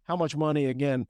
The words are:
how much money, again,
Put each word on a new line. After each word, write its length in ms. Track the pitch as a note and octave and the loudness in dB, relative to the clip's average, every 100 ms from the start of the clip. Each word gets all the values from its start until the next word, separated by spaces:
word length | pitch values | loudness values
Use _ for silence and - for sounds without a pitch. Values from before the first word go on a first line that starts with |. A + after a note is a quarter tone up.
how 140 | - F3 | -6 -2
much 180 | D#3+ | -2
money, 320 | D3 D3+ D3+ C3+ | 0 0 2 0
again, 400 | B2+ C#3+ C3 A2 | 0 0 0 -4